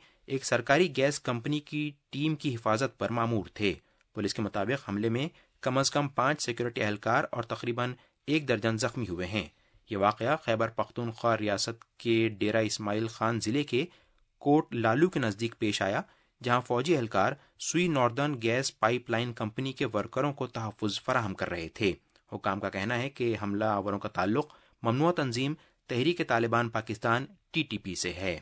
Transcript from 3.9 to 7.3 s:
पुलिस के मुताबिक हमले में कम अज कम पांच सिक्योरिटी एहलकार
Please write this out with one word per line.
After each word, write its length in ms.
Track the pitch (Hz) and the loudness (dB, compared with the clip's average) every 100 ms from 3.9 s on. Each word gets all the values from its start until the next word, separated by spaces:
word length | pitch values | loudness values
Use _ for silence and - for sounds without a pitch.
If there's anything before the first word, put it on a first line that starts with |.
| _ _ - | _ _ -4
पुलिस 160 | 101 | -4
के 100 | - | -2
मुताबिक 360 | 104 104 98 135 - | -2 -2 -2 -2 -2
हमले 240 | 101 113 | -2 0
में 180 | 117 156 - _ _ | 0 -2 -8 _ _
कम 180 | 131 131 | -2 2
अज 80 | 135 | 2
कम 200 | 151 143 143 | 2 -2 0
पांच 280 | 131 151 | 0 0
सिक्योरिटी 360 | - 117 120 120 | -2 -2 -2 0
एहलकार 480 | 107 104 110 127 - | -2 0 2 2 0